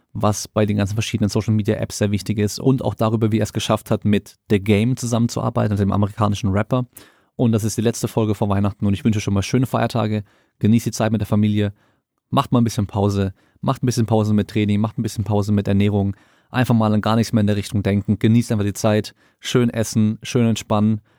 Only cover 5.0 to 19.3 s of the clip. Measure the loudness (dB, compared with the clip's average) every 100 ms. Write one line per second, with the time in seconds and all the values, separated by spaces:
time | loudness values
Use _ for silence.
5 | -2 0 0 -2 -4 -2 0 0 0 0
6 | 0 0 -2 0 0 -2 0 -2 -4 -10
7 | -20 _ _ -2 0 2 0 -2 -2 -2
8 | -4 -2 -2 0 -2 0 -2 -2 -2 0
9 | 0 0 0 -2 0 0 0 0 -2 0
10 | -2 -2 -6 _ _ _ 2 4 2 -2
11 | 0 0 0 0 2 2 -2 -4 _ _
12 | _ _ _ -4 0 2 0 0 -4 0
13 | 0 2 -2 -4 _ _ -6 -2 -2 0
14 | 2 2 2 2 0 0 0 0 -2 -4
15 | -6 -4 -2 -2 0 0 2 2 2 2
16 | -2 -4 _ _ _ -2 2 2 2 2
17 | 2 0 2 2 2 0 -2 -2 0 0
18 | 0 0 4 4 2 -2 -2 -2 0 0
19 | -2 -10 _